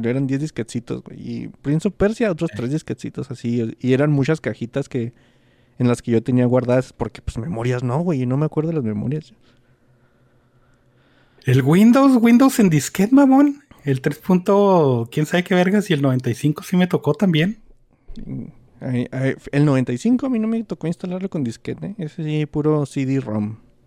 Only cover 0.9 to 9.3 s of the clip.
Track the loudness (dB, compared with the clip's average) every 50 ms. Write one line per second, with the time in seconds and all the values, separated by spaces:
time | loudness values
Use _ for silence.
0.9 | -10 -12 -12 -16 -18 -16 -14 -12 -12 -10 -12 -14 -16 _ -4 -2 -2 0 -2 -2
1.9 | -2 0 0 0 0 0 -2 -2 -2 -2 -6 -6 -6 -6 -6 -4 -4 -6 -6 -8
2.9 | -10 -10 -12 -12 -10 -10 -12 -12 -12 -8 -6 -4 -2 -2 -4 -4 -6 -4 -2 0
3.9 | 2 2 2 2 2 2 2 0 -2 -2 -4 -6 -8 -8 -8 -8 -6 -8 -6 -6
4.9 | -6 -6 -6 -6 -10 _ _ _ _ _ _ _ _ _ _ _ _ -2 0 0
5.9 | 0 0 -2 0 0 0 0 2 2 2 2 2 2 2 2 2 0 0 0 -2
6.9 | -6 -8 -8 -8 -10 -10 -10 -10 -8 -8 -8 -8 -6 -4 -4 -4 -2 -2 -2 -2
7.9 | -2 -2 -2 -2 -2 -2 -2 -2 -2 -2 -2 -2 -2 -4 -4 -4 -4 -4 -4 -4
8.9 | -4 -4 -4 -4 -6 -8 -8 -14